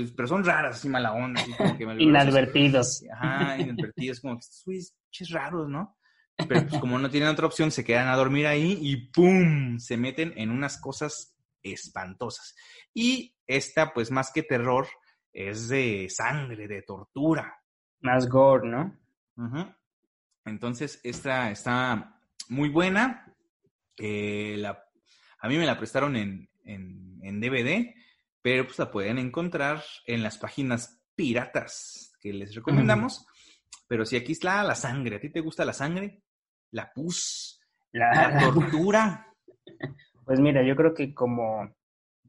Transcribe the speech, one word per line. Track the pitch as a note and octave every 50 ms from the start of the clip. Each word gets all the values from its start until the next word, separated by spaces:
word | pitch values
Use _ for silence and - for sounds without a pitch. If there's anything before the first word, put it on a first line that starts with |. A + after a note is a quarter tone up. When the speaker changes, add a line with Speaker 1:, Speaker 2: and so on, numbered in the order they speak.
| B2 A#2+ B2
Speaker 1:
pero | C3 A#2+ B2
son | E3+ G3 F#3+
raras, | F3 D#3+ D#3 D3+ C3+ A#2+
así | A2+ - C#3
mala | C3+ B2+ B2 A2+
onda, | G#2+ A#2 B2 B2+ B2 A#2+
así | B2 B2 A#2+
como | - G#3+ F#3 A#2+
que | - A2+
me | A2 A2
Speaker 2:
<laughs> | A2
Inadvertidos. | D#3+ D#3 D3 C#3+ C#3 C#3 C3+ C3+ C3 B2+ - D3 C#3+ C#3+ C3+ C3 A#2+ - - - - -
Speaker 1:
Ajá, | - - B2 B2+ C3 C#3 - - C3+ C3+
inadvertidos, | D3 B2+ A#2+ A#2 A2+ G#2+ - - B2 B2+ B2 A#2+
como | - C3+ A#2+
que | A#2+
estos | - - - - -
güeyes, | F#3 F#3+ F#3 F3 - _ _ _
pinches | _ - - F#3 D#3+
raros, | E3 D#3+ C3+ C#3+ F3 E3+ D#3 C#3+
¿no? | C#3 D3+ G3+ - _ _ _ _ _ _ _ _ _ - E3 -
Pero | B2+ -
pues | C#3 C#3 D3+ C#3+
como | C3 B2+ B2 B2+
no | C3+ C3+
tienen | B2+ D3 D3 D#3
otra | D#3 D3+ D#3+
opción, | D#3+ D#3+ - D#3+ D#3
se | D3+ - A#2
quedan | - A#2 B2 B2+ B2+
a | C3
dormir | C3 C3 C3 C#3 C#3+ D3 D3+
ahí | D3 D3 D#3 F3 G3+ G3
y | D#3 C#3+ C#3 B2 A2+ -
¡pum! | - E3+ F3+ F#3 F#3+ F#3 F3+ E3 D#3 C#3+ C3+ B2 A#2+ A#2+
Se | A#2+ - A#2+
meten | A2+ B2 C3 C3+ D3+ D#3+ E3+ E3
en | - A2 A2
unas | A#2 C3 C#3+ C#3 - -
cosas | - B2+ C3+ - D3+ D3 - - - - _ _ _ _ _ _
espantosas. | - G2 F#2 - - - - G2 F#2+ F2+ F#2+ - B2 A2+ - - - - - - - - - - - _ -
Y | A3 A#3 B3 C4 B3 - - _ _ _
esta, | - C3 C3+ - - - D#3+ D#3+ D#3
pues | - A#2+ A2+ A2
más | C3 C3+ C3 -
que | - D#3+
terror, | D#3 - C3+ A#2+ A#2+ C3 B2 C3 C#3 - - - _ _ _ _ _ _
es | - - F#2+ G2 G#2 A2 A#2 A#2
de | C3+ C3+ C3 A#2+ G#2 G2 F#2 F2+
sangre, | - - A2+ A#2 C#3 D3+ C3+ B2+ A#2 G#2+ G#2+
de | G2+ G#2 G2
tortura. | - - G2 F#2 G2 - - - C#3+ D#3+ E3 C#3 G#2+ - - - _ _ _ _ _ _ _ _
Speaker 2:
Más | - B2+ B2+ B2+ B2+ A#2+
gore, | B2+ C3 C3+ C#3 C3+ B2+ G#2+ A#2
¿no? | A#2 B2+ E3 G3 - _ _ _ _ _ _ _ _
Speaker 1:
Ujú. | - A#2+ A#2+ C3 D#3 F#3+ - - _ _ _ _ _ _ _ _ _ _ _ _ _ -
Entonces, | G#2+ G#2+ G2+ A#2+ A#2+ B2 A#2 D3+ C#3+ - - -
esta | B2 A#2+ - - C#3 C3 C3 B2 A2
está | G2+ - - B2+ A#2+ B2 B2+ B2+ A#2+ G#2 - - _ _ _ _ _ - - -
muy | A#2+ C#3 D3 D3+
buena. | C#3+ E3 F3+ F#3+ F#3+ G3+ A#3+ C4 A#3+ - - - _ _ _ _ _ _ _ _ _ _ _ _ _ -
Eh, | G#2+ G#2 G#2 G#2 G#2 G#2 G#2 G#2 G#2 G#2+ G#2 G#2
la, | G#2 G2+ G2 - - _ _ _ _ _ _ _ _ _ _ _
a | - A2+
mí | C3+ E3
me | E3+
la | C#3+ A#2+ -
prestaron | A2 A2 - C3+ C#3 C#3+ C3+
en, | A2 G#2 G2+ F#2+ F#2 - - _ _ _
en, | A2 G#2 F#2+ F#2 F#2 F#2 F#2+ F#2 - - -
en | F#2 G2 G2+ G#2
D | A2 B2+
V | C3+ B2+
D, | A#2 C3 E3+ A3+ A#3 - - _ _ _ _ _ _ _ _ _
pero | - B2 B2+ B2+ B2+
pues | B2 - -
la | C#3 -
pueden | - G#2 G2 G#2 A#2+ C3
encontrar | B2+ B2+ B2 E3 E3+ F3+ F3 D#3 C#3 C#3+ D3+ D#3 D3+ - - - _
en | - A#2+ A#2
las | A2+ G#2+ - -
páginas | - G2 - - C#3 B2+ B2 A#2+ - - _ _ _ _ _
piratas | - F3+ B2+ A2+ A#2+ C3+ - - - - - - - - - - - - - _ _
que | - G#2
les | G2+ G2 G2+ G2+ G#2
recomendamos. | A#2 A#2 D#3 C#3+ C#3 B2+ A#2 G#3+ G#3 A3+ C4 - -
Speaker 2:
Ujú. | - _ _ _ - _ _ _ _ _ - - _
Speaker 1:
Pero | - A#2+ A2+ A2
sí, | A2 C3
aquí | A#2+ A#2+ B2+
está | E3 - F3 F#3 F#3+ G#3 G#3
la | F3 A#2+
sangre. | - - B2 B2+ C#3+ C3 A#2 G#2
¿A | G#2
ti | - D3+
te | - E3
gusta | D#3+ D#3+ - - D#3+
la | B2+ -
sangre? | - C3+ D3+ E3+ F#3 G3+ G3+ G3+ _ _ _ _ _ _ _ _ _ _ _
La | - A2 G#2 -
pus, | - B2+ D#3 F3 F3 - - - - - - - - _ _ _ _ _ _ _
Speaker 2:
La, | - A#2+ A#2 A#2+ A#2+ D3+ E3 -
Speaker 1:
la | D3 C#3
tortura. | C#3+ C3 C#3 E3 D3 - D3+ D#3 F3 G3+ G3+ A3 A3 G#3 E3+ - - - _ _ _ - _ _ _
Speaker 2:
<laughs> | - - - - - - - _ _ _ _ _
Pues | - C3 C3
mira, | C#3+ D3 C#3 C#3 B2+
yo | C3 C#3
creo | C#3 D#3 D#3+ D#3+
que | D#3+ C#3+ C#3
como, | C#3+ - B2+ A#2+ A#2+ A#2+ A2+ A2 A2 G#2+ G2+ G2+ - _ _ _ _ _ _ _ _ _ _